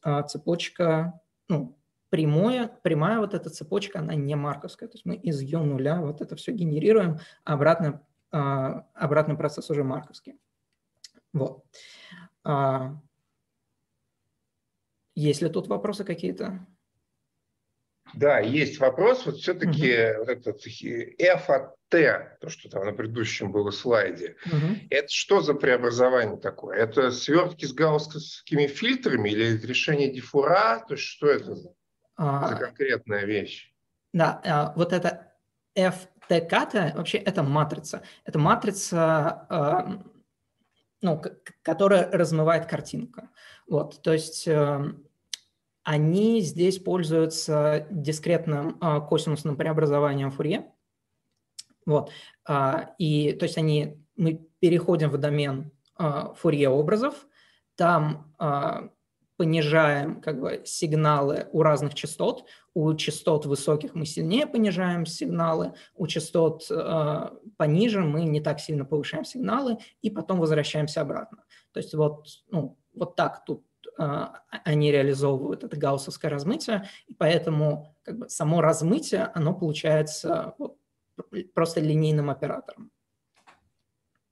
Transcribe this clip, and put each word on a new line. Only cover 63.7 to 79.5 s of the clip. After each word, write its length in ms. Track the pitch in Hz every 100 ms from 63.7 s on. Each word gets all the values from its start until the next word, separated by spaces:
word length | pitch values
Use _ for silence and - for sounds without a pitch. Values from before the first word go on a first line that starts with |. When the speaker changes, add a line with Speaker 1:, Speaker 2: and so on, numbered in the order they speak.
| 151 269
Speaker 1:
мы 120 | 165 147
сильнее 420 | - 160 226 294
понижаем 580 | 247 214 175 185 175 160
сигналы, 680 | - - 170 165 160 175 - - -
у 120 | 156
частот, 580 | 165 156 180 160 160 -
а, 640 | 165 180 165 151 151 - - - -
пониже 440 | 151 160 233 208
мы 220 | 160 151
не 180 | 165 151
так 180 | 156 151
сильно 240 | - 151 135
повышаем 400 | 156 143 - -
сигналы 520 | - 196 240 262 220 - _
и 80 | 214
потом 300 | 208 - 185
возвращаемся 600 | 160 151 143 156 151 160
обратно. 420 | 143 - - - _ _ _
То 60 | -
есть 140 | -
вот, 340 | 156 151 151 - - _
ну, 280 | 170 131 - _
вот 220 | - 175 -
так 280 | 151 - -
тут, 200 | 143 _ _ - -
а, 420 | 147 139 123 - _ -
они 280 | - 151 147
реализовывают 720 | 143 139 135 139 135 - - 240
это 120 | 151
гауссовское 540 | 143 139 - - 156
размытие, 560 | 143 151 311 247 208 196 - -
и 60 |
поэтому 840 | - 160 170 160 151 151 151 - _
как 140 | - 226
бы 100 | -
само 320 | - 151 170
размытие, 600 | 156 160 160 285 - 196 - 175
оно 180 | 151